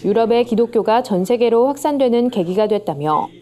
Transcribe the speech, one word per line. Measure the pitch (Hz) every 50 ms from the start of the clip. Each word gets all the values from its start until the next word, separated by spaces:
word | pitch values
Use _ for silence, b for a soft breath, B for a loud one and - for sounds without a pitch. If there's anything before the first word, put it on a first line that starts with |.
| -
유럽의 | 185 202 226 226 214 233 240 240
기독교가 | 240 226 202 233 233 233 226 190 214 214 240
전 | 254 - 208 180 185
세계로 | 185 240 226 240 233 226 233 240 277
확산되는 | 277 277 - 302 294 277 269 247 233 240 240 247
계기가 | 247 214 170 170 185 202 214 214
됐다며 | 214 202 208 - 156 143 147 151 151 156 - - - -